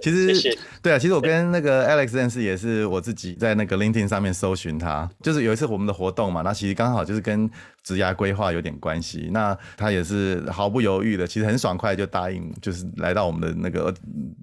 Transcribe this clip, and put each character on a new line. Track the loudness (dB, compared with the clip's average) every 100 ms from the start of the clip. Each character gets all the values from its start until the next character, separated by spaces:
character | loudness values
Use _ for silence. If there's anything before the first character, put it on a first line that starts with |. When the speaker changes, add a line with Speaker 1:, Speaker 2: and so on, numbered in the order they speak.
Speaker 1:
其 | 0
实， | 2 4
Speaker 2:
谢 | 4 2
谢。 | -2 -6 -2
Speaker 1:
对 | 2
啊， | 4
其 | 4
实 |
我 | 4
跟 | 4 2 2
那 | 2
个 | 4 4 6
Alex | 4 4 2
认 | 0
识 | 0
也 | 0 0
是 | 0 0 0
我 | 0
自 | -2
己 | -8 -10
在 | -2 2
那 | 2
个 | 2 2
LinkedIn | 2 2 2
上 | 2
面 | 0
搜 | 0 0
寻 | -2 -4 -4
他， | -2 -2 -4 -4
就 | -2
是 | 0
有 | 2
一 | 2
次 | 0
我 | 0
们 | -2
的 |
活 | -2 -2
动 | 0 -2
嘛， | 0
那 | -2
其 | -2 -2
实 |
刚 | 0 0
好 | 0
就 | 0
是 | -2
跟 | 0 0 -2 -4 -20 _
职 | -4 0
涯 | 0
规 | 2 0
划 | 0 0
有 | -2
点 | -4 -6
关 | -6 -4
系， | -6 -8 -4
那 | 0 0 -2 -8 -4
他 | 0
也 | 0
是 | 0 0 0 0 -4
毫 | -2 0
不 | 2
犹 | 2 2
豫 | 0 0
的， | -2
其 | 0
实 | 0
很 | 0
爽 | 0 0
快 | 0 0
就 |
答 | -2 -2 -4
应， | -6 -8 -8
就 | -8
是 | -6 -8 -4
来 | 0
到 | 2 0
我 |
们 | 0
的 | -4 -2
那 | -4
个， | -2 -2 -4 -10 -10 -10 -8